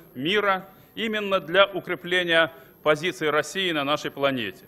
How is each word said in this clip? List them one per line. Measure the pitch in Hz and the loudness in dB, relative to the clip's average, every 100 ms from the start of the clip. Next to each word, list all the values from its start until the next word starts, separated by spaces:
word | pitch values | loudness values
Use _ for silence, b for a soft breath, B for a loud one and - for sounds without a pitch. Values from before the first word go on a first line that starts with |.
| B | B
мира | 123 147 208 202 190 185 B B | -8 -2 0 2 0 -4 B B
именно | - 220 214 202 190 | -8 -4 -4 -2 -2
для | 151 180 196 | 0 4 4
укрепления | 180 175 175 175 180 175 165 160 B B B | 2 -6 -8 -2 -2 2 2 2 B B B
позиции | 151 151 175 - 156 | 0 2 0 -2 0
России | 147 147 190 185 | 0 0 -2 -2
на | 156 | 0
нашей | 139 151 151 | 0 -2 -2
планете. | 139 139 131 104 - | -2 0 0 -4 -8